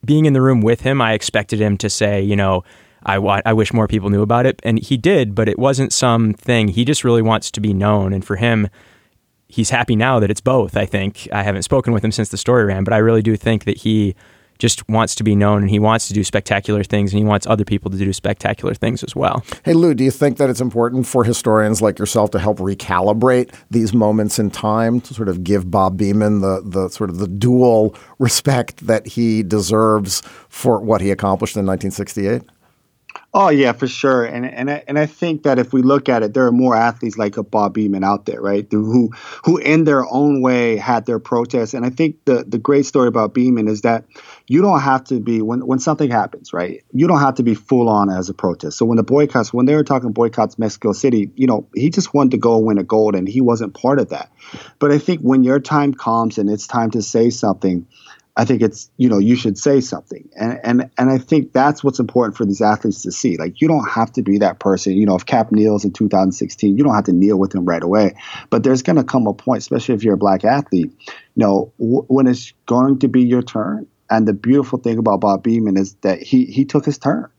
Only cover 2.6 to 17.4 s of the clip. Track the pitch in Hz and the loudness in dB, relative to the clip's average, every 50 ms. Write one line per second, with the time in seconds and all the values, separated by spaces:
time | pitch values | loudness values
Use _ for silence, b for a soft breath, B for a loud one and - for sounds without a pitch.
2.6 | b b b b b b b b b - 98 98 101 98 98 101 - 113 113 110 | b b b b b b b b b -2 -2 0 2 0 0 0 0 0 2 2
3.6 | 107 - - 117 107 101 - 107 95 101 101 101 104 104 117 120 123 131 - - | 0 0 0 0 0 0 0 -2 0 0 0 0 2 2 0 2 2 0 -2 -2
4.6 | - 113 113 110 - - 143 120 107 170 202 160 127 104 101 107 110 110 - - | -2 -2 -2 -2 0 -2 -4 0 2 2 2 2 0 0 0 0 0 0 0 0
5.6 | 123 139 139 123 135 - - - - 123 117 113 113 107 101 - - - 123 117 | 0 0 2 0 -2 -2 -2 0 2 2 2 2 2 0 0 -2 -2 0 0 2
6.6 | 107 101 87 104 120 123 151 - - 127 117 117 110 110 110 107 - - - - | 2 0 0 0 0 0 0 0 2 2 2 2 2 2 0 0 -2 -6 -8 -4
7.6 | 104 107 101 95 101 104 107 104 98 95 98 95 92 - 104 92 120 120 117 110 | -2 -2 0 0 2 2 2 2 0 0 -2 -4 -4 -6 -4 -2 0 0 0 0
8.6 | 104 101 b b b b b b b b b b _ _ _ _ _ _ - - | -2 -4 b b b b b b b b b b _ _ _ _ _ _ -4 -4
9.6 | 110 - 135 120 120 - 120 107 117 131 131 120 107 98 107 - _ 127 131 127 | -2 0 0 -2 0 0 0 2 2 2 2 2 2 0 0 -2 _ 0 2 2
10.6 | 104 87 - 101 95 90 - 98 95 101 101 - - - - 104 98 101 98 95 | 0 0 -2 -4 -4 -2 -4 -4 -4 -4 -8 -10 -14 -8 -6 -4 -4 -4 -4 -4
11.6 | - - 143 135 - - 117 107 98 110 107 - 107 - - - - - 123 123 | -2 0 0 0 0 0 -2 0 0 -2 -2 -2 -4 -6 -6 -6 0 2 2 2
12.6 | 107 101 95 95 95 92 110 107 107 113 113 110 107 113 110 107 - 113 113 104 | 2 2 0 -2 -2 0 2 4 4 4 4 4 2 2 -2 0 0 -2 -2 -2
13.6 | - 101 101 - - 107 110 107 104 98 95 b b b b b b b b b | -2 -4 -6 -4 -2 0 0 2 0 0 -2 b b b b b b b b b
14.6 | - 117 - - - - 110 113 113 107 - - 110 107 104 101 104 104 104 104 | -2 -2 -2 -2 -4 -2 0 0 0 0 -2 -2 0 0 2 2 4 2 2 2
15.6 | 101 95 107 104 107 110 113 113 - - 98 104 95 - - 104 - - 104 101 | 2 0 0 2 2 2 0 0 -2 -2 -4 -4 -4 -2 -4 -4 -2 -2 -4 -2
16.6 | 101 - 104 104 98 - - 104 101 98 98 104 107 107 104 98 | 0 -2 -2 -2 -2 -2 -2 -2 0 0 0 0 2 2 2 0